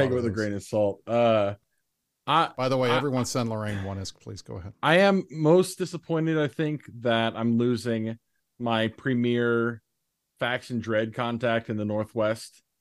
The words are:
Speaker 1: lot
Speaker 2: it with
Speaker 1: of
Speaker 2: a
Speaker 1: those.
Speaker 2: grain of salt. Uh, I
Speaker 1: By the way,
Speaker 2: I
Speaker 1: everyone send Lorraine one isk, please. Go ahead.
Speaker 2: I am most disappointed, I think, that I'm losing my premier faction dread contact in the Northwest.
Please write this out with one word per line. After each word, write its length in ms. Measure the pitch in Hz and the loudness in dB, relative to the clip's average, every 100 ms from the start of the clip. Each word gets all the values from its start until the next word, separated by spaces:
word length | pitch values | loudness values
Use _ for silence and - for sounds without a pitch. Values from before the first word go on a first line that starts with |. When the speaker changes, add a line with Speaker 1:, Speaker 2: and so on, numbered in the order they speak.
| 131 | 0
Speaker 1:
lot 20 | |
Speaker 2:
it 20 | 123 | 0
with 80 | |
Speaker 1:
of 0 | |
Speaker 2:
a 40 | 117 | -2
Speaker 1:
those. 60 | 101 | -2
Speaker 2:
grain 160 | 104 | -4
of 80 | 101 | -4
salt. 360 | - 107 104 95 - | -4 0 0 -2 -2
Uh, 480 | 117 117 110 101 104 _ _ _ _ _ _ - | 2 4 4 2 -4 _ _ _ _ _ _ 0
I 240 | 156 147 - | 2 0 0
Speaker 1:
By 120 | 127 | 0
the 80 | 131 | 2
way, 140 | 123 | 2
Speaker 2:
I 60 | 123 | 0
Speaker 1:
everyone 280 | 143 127 | 0 -2
send 240 | 113 131 113 | -2 -2 -2
Lorraine 360 | 110 104 101 | -4 -4 -4
one 140 | 95 98 | -6 -8
isk, 220 | 92 - | -10 -14
please. 220 | - 98 | -16 -16
Go 140 | - 110 | -12 -12
ahead. 180 | 90 - | -12 -2
Speaker 2:
I 160 | 139 175 | 2 6
am 260 | 202 190 - | 6 4 0
most 480 | 156 151 180 185 - | 0 6 6 4 -2
disappointed, 600 | 175 165 - 160 160 156 | -8 -8 -4 -2 0 0
I 100 | 147 | 0
think, 340 | - 156 147 - 117 | -2 -4 -4 -10 -4
that 340 | 117 113 113 107 | 0 2 2 0
I'm 200 | 117 117 | 0 2
losing 640 | 123 117 120 113 110 113 _ _ _ - | 2 0 -2 -2 -4 -8 _ _ _ -6
my 300 | 120 113 110 | -2 0 0
premier 920 | - 135 123 120 120 120 117 117 113 _ _ _ _ _ - | -2 -2 0 2 2 2 2 0 -4 _ _ _ _ _ -6
faction 420 | 120 123 - 120 | -4 -4 -4 -6
dread 340 | 110 107 113 | -2 0 0
contact 560 | 113 120 117 120 113 117 | -4 -4 -2 0 0 -2
in 80 | 107 | -4
the 80 | 104 | -2
Northwest. 760 | 107 104 120 107 113 - _ _ _ | -4 -4 -2 -2 -2 -8 _ _ _